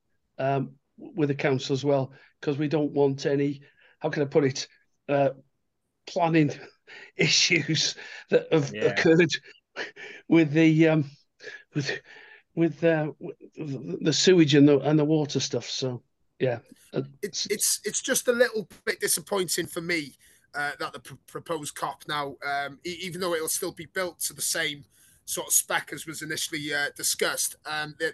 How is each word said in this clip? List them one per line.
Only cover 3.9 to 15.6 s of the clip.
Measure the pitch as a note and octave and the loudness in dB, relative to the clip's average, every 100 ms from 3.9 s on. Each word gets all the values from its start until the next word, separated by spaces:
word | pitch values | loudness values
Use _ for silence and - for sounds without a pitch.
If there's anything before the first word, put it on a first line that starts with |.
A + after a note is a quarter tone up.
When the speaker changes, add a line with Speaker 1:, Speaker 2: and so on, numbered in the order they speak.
| _ | _
Speaker 1:
how | D#3+ | -4
can | D#3 | -2
I | C#3 | 0
put | D#3+ | 2
it, | C#3 C3+ - _ _ _ - | 2 0 -8 _ _ _ -2
uh, | C#3+ C#3 - _ _ _ _ _ _ - | 2 2 0 _ _ _ _ _ _ -10
planning | F#3+ E3 D#3+ C#3+ - - _ | -2 2 4 2 0 -14 _
<laughs> | - - - - | -20 -20 -12 -2
issues | E3 - - F3+ - D#3 - - - - - | 0 2 2 2 2 0 -2 -6 -14 -18 0
that | D#3+ - | 0 4
have | D#3+ C#3 | 2 2
Speaker 2:
Yeah. | G#2 A#2+ | 0 0
Speaker 1:
occurred | - E3+ E3 E3+ - - - _ - - - - - - | 4 6 6 4 0 -8 -20 _ -14 -14 -14 -18 -16 2
with | E3 D#3 | 4 6
the, | D#3 D#3+ D#3 D#3+ | 6 6 6 6
um, | D#3 C#3 - _ _ - - _ | 4 0 -8 _ _ -18 -18 _
with, | D3+ C#3 - - - - - _ | -6 -4 -6 -10 -20 -20 -20 _
with, | - E3 - | -2 0 2
uh, | E3 D#3+ D3+ - | 2 2 -2 -8
w-, | - - - - | -14 -16 -18 -12
the, | D3+ C3+ D#3+ F3+ | -10 -8 -8 -2
the | E3 | 0
sewage | C#3 F#3+ F#3 D#3 | 4 6 8 8
and | C#3+ D3 | 8 8
the, | C#3 | 8
and | C#3+ D#3 | 4 2
the | |
water | D3 D#3 C#3+ C#3 | 4 2 0 -2
stuff. | - B2 | -4 -6